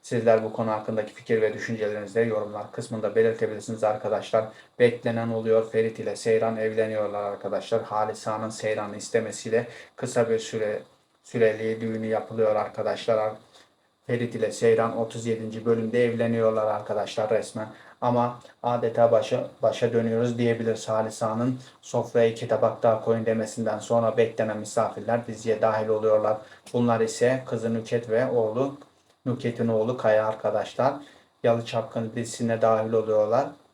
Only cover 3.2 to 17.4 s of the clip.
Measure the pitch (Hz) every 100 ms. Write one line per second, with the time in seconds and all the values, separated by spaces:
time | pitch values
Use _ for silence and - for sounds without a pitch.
3.2 | 113 110 107 107 - 110 107 107 104 104
4.2 | - 113 110 - - - 120 117 120 117
5.2 | 117 113 113 110 110 113 113 110 107 101
6.2 | 117 110 113 113 110 110 110 107 104 101
7.2 | 101 101 98 101 - 113 - 107 107 -
8.2 | 117 110 110 110 110 107 104 101 - 117
9.2 | 113 - 110 110 117 - - - 120 123
10.2 | 113 110 - 113 107 104 - _ _ _
11.2 | - 123 113 107 110 113 113 110 110 110
12.2 | - 113 107 107 104 - 104 104 - 110
13.2 | 107 107 - - _ _ _ _ - 120
14.2 | 117 - 107 - 117 113 113 117 113 117
15.2 | 117 110 110 113 117 113 110 120 120 113
16.2 | 117 117 110 110 107 104 - 107 95 -
17.2 | 107 110